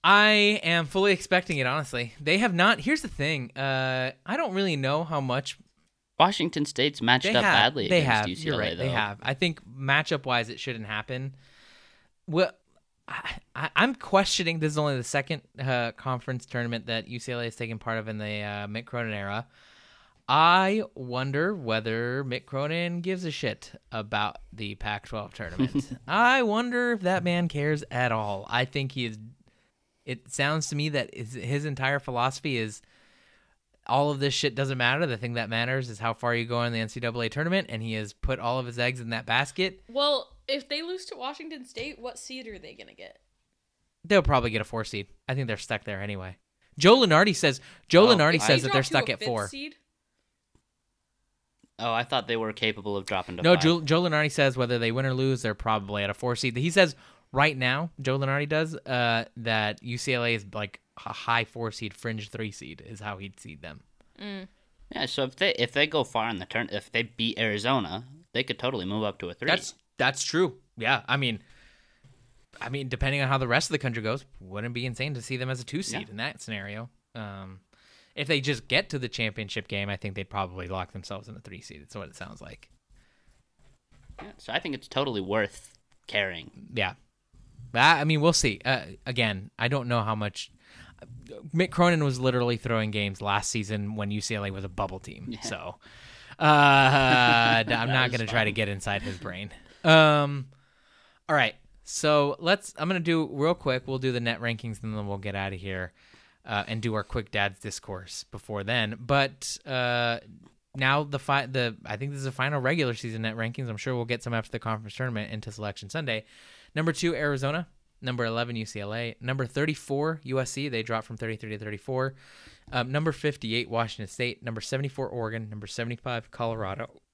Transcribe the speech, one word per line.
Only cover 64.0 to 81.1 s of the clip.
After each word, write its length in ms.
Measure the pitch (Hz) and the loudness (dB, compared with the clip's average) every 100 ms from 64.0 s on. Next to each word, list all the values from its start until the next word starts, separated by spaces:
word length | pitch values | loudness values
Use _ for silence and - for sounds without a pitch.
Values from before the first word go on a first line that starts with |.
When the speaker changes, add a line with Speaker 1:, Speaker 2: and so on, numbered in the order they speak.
| _ _ | _ _
Speaker 3:
Mm. 280 | 208 196 190 _ _ _ - | -14 -12 -16 _ _ _ -14
Speaker 2:
Yeah, 140 | - 127 | -8 -6
so 160 | - | -2
if 140 | 131 - | -4 0
they, 140 | 190 | 0
if 160 | - 120 | 2 0
they 160 | 143 147 | 2 2
go 160 | 151 | 2
far 260 | 135 117 113 | 0 0 -2
in 80 | 98 | -4
the 60 | 95 | -4
turn, 220 | 113 117 | -4 -4
if 180 | 104 - | -6 -2
they 140 | 113 | -4
beat 340 | 113 - 113 - | -4 -2 -4 0
Arizona, 640 | 110 104 117 135 87 95 127 143 _ | -2 0 0 0 0 -8 -10 -20 _
they 100 | 127 | -4
could 160 | - 117 | -4 -2
totally 260 | 123 127 | -2 -2
move 200 | 92 107 | -4 -2
up 160 | 104 95 | -2 -4
to 80 | 87 | -10
a 60 | |
three. 120 | 85 139 | -4 0
Speaker 1:
That's, 280 | 175 - - _ - | 0 -2 -14 _ 0
that's 260 | 127 - | 0 0
true. 320 | - 160 180 - _ - | -2 2 0 -2 _ -4
Yeah, 260 | 113 131 - | 0 0 0
I 100 | 135 | 0
mean, 240 | 127 107 - - - _ _ _ _ _ _ _ _ - | 0 -4 -10 -20 -20 _ _ _ _ _ _ _ _ -12
I 100 | 117 | -8
mean, 180 | 139 131 | -6 -6
depending 320 | 127 135 143 | -2 0 2
on 80 | 131 | 2
how 100 | 135 | 2
the 80 | 127 | 4
rest 220 | 123 - | 2 2
of 20 | |
the 60 | 151 | 0
country 240 | 131 117 | -2 -2
goes, 220 | 110 135 - - | -2 -4 -8 -20
wouldn't 340 | 95 101 117 | -12 -8 -6
be 100 | 120 | -6
insane 300 | 127 117 139 | -6 -6 -6
to 80 | 131 | -6
see 140 | 113 131 | -6 -4
them 120 | 127 | -4
as 100 | 127 | -6
a 40 | |
two 180 | 123 151 | -6 -6
seed 240 | 196 120 110 | -4 -6 -8
Speaker 2:
Yeah. 20 | |
Speaker 1:
in 60 | 104 | -8
that 240 | 131 - | -8 -8
scenario. 480 | - 107 98 104 120 _ _ | -8 -8 -8 -10 -12 _ _
Um, 460 | 117 104 98 95 95 _ _ _ - _ - | -12 -12 -12 -14 -18 _ _ _ -20 _ -10
if 100 | 143 | -2
they 140 | 147 | 0
just 260 | 131 127 - | 0 -4 0
get 220 | 139 208 | 0 0
to 80 | 143 | -6
the 100 | 123 | -6
championship 600 | - 110 104 104 - - | -4 -4 -4 -6 -8 -6
game, 200 | 101 101 | -6 -4
I 60 | 98 | -4
think 200 | 104 95 | -6 -8
they'd 120 | 95 | -8
probably 380 | 101 95 92 87 | -6 -6 -6 -6
lock 240 | 95 90 | -6 -6
themselves 380 | 92 92 | -10 -12